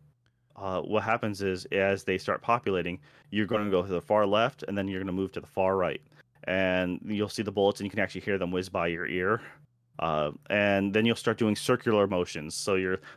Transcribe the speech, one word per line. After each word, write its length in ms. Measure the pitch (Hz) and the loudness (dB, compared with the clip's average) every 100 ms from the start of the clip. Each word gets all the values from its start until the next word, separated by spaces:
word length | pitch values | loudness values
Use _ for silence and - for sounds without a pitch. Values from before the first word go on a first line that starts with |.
| _ _ _ _ _ - | _ _ _ _ _ -10
uh, 240 | 98 92 | -6 -4
what 200 | - 107 | 0 0
happens 380 | 101 117 110 98 | 0 0 -2 -4
is, 220 | 98 92 - | -2 -4 -2
as 360 | 98 95 98 - | 0 2 2 0
they 120 | 92 | -2
start 220 | - - | 0 -2
populating, 580 | - 120 110 92 87 85 - - - | 0 0 2 -2 -2 -6 -12 -20 -6
you're 160 | 101 101 | -2 0
gonna 240 | 110 104 | 0 2
go 120 | 92 | 2
to 60 | 95 | 2
the 120 | 87 | -2
far 240 | - 107 101 | 2 2 4
left, 360 | 104 123 - - | 4 2 -2 -6
and 100 | 101 | -4
then 100 | 98 | -2
you're 120 | 95 | -4
gonna 100 | 98 | -4
move 180 | 92 95 | -2 -4
to 80 | 87 | -6
the 60 | - | -8
far 300 | - 95 98 | 0 2 4
right. 240 | 87 - - - - _ - | 2 -2 -10 -20 -20 _ -2
And 540 | 92 92 92 90 90 98 | 2 2 2 0 -2 -4
you'll 240 | 104 104 | -2 -2
see 140 | - | -2
the 80 | 104 | -4
bullets, 260 | 101 101 - | 2 2 2
and 40 | 101 | -4
you 40 | |
can 80 | 107 | -2
actually 220 | 95 92 | -4 -4
hear 160 | 104 98 | -2 -2
them 120 | 90 | 0
whiz 180 | 90 92 | -2 -2
by 180 | 92 85 | -2 -2
your 200 | 85 87 | -2 -4
ear. 340 | 90 92 117 - - - _ _ - | -2 0 0 -4 -20 -20 _ _ -6
Uh, 320 | 80 76 76 73 - | -2 0 0 -4 -2
and 440 | 104 104 98 98 | 2 4 4 2
then 120 | 104 113 | 2 2
you'll 100 | 113 | 2
start 220 | - 113 | 0 0
doing 160 | 110 104 | 2 0
circular 520 | - 123 117 107 98 | 2 0 2 4 4
motions. 480 | 92 87 82 78 - | 2 -2 -6 -10 -8
So 200 | - 95 | -2 0
you're, 240 | 92 92 - | 0 -4 -6